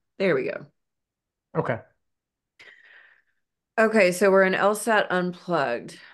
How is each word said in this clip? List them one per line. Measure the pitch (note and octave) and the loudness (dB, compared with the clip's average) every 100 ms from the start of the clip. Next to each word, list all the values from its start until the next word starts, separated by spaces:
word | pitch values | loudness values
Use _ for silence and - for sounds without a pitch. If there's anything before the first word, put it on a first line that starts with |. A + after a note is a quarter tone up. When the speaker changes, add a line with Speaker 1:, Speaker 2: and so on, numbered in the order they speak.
| _ - | _ -4
Speaker 1:
There | F#3+ | -2
we | C#3 | 0
go. | B2+ - D3 _ _ _ _ _ _ _ _ E3 | -2 -8 -14 _ _ _ _ _ _ _ _ -6
Speaker 2:
Okay. | - A2+ - _ _ _ _ _ _ _ - - _ - - _ _ _ _ _ _ - | -4 -6 -8 _ _ _ _ _ _ _ -20 -20 _ -20 -20 _ _ _ _ _ _ 0
Speaker 1:
Okay, | A3 A3 F3+ | 2 4 2
so | F3+ G3 | 4 4
we're | F#3+ | 4
in | F#3+ | 4
L | F#3+ G3 | 2 0
sat | G#3 A#3 G#3+ - | -2 -2 0 0
Unplugged. | F3+ F3+ F3 - E3+ C3+ A#2 - - - | -2 -4 -8 -6 -2 -2 -4 -10 -20 -20